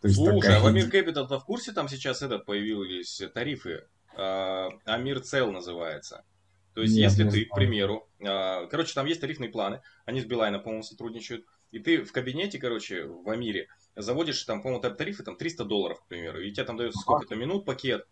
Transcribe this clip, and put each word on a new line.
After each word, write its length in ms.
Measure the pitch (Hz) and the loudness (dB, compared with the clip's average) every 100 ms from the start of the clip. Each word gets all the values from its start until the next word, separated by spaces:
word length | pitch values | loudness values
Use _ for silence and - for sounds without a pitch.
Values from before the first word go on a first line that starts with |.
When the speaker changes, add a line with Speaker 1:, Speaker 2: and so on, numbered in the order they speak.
Speaker 1:
То 60 | 104 | 6
есть 60 | 101 | 6
Speaker 2:
Слушай, 200 | 165 202 | 8 6
Speaker 1:
такая 220 | 202 196 | 8 10
Speaker 2:
а 20 | |
в 40 | 104 | 10
Амир 200 | - 190 | 8 6
Speaker 1:
идея. 20 | |
Speaker 2:
Capital-то 500 | 196 170 147 131 135 | 4 2 0 -2 -2
в 60 | - | -2
курсе, 260 | 233 247 | -6 -4
там 140 | 208 139 | -4 -4
сейчас 320 | 135 139 123 | -4 -4 -2
этот 240 | 139 107 - | -2 -4 -2
появились 760 | 104 107 107 95 90 87 - 95 | -2 0 -2 -4 -6 -8 -10 -8
тарифы? 500 | - 127 131 92 80 - _ _ | -4 -4 -4 -6 -8 -10 _ _
А, 560 | - 95 95 95 95 92 - - | -6 -4 -2 -2 -2 -4 -8 -4
Амир 340 | 113 127 131 | -2 -2 -4
Цел 300 | - 139 123 | -2 0 0
называется. 720 | 92 87 87 82 76 - - - _ _ _ _ | -2 -8 -8 -6 -8 -12 -18 -20 _ _ _ _
То 80 | - | -2
есть, 120 | 110 110 | 4 6
Speaker 1:
Нет, 80 | |
Speaker 2:
если 200 | 101 101 | 8 8
Speaker 1:
не 20 | 107 | 6
Speaker 2:
ты, 200 | 104 113 | 4 0
к 20 | |
Speaker 1:
знаю. 40 | |
Speaker 2:
примеру, 540 | - 101 104 98 107 - _ 101 | 2 2 2 0 -2 -8 _ -4
а, 420 | 98 95 92 - | -2 -2 -4 -4
короче, 260 | 147 165 | -4 -4
там 120 | - 139 | -2 -2
есть 160 | 160 | -2
тарифные 280 | 135 104 120 | -4 -6 -8
планы, 320 | 110 101 120 - _ - | -4 -4 -4 -14 _ -8
они 160 | 127 | -6
с 40 | 113 | -2
Билайном, 360 | 120 110 101 | 0 2 0
по-моему, 200 | 113 110 | -4 -8
сотрудничают, 640 | 110 - 117 113 107 117 - _ _ | -10 -10 -10 -10 -10 -12 -14 _ _
и 80 | 113 | -8
ты 240 | 107 165 | 2 2
в 80 | 104 | 2
кабинете, 440 | - 123 139 196 202 | -4 -4 -4 -6 -4
короче, 460 | 123 113 - 92 73 | -4 -4 -4 -8 -8
в 240 | 85 90 | -10 -6
Амире 380 | 113 120 98 78 _ _ - | -4 -2 -4 -6 _ _ -12
заводишь, 460 | 104 131 160 139 | -4 -2 -2 -4
там, 180 | - 107 | -4 -4
по-моему, 200 | 113 123 | -2 -2
та-, 100 | 123 | -4
тарифы, 320 | 104 151 202 | -4 -8 -8
там, 120 | - - | -10 -8
триста 280 | 170 160 107 | -8 -6 -2
долларов, 340 | 104 90 82 | 0 0 -4
к 40 | _ | _
примеру, 320 | 90 82 80 | -10 -8 -8
и 100 | 98 | -8
тебе 100 | 104 120 | -6 -6
там 120 | 113 | -4
даётся 200 | 120 101 | -4 -4
Speaker 1:
Ага. 20 | |
Speaker 2:
сколько-то 340 | - 147 - 110 | 2 2 2 -6
минут 300 | 127 196 196 | -4 -4 -4
пакет 400 | 127 135 107 - | -4 -2 -4 -4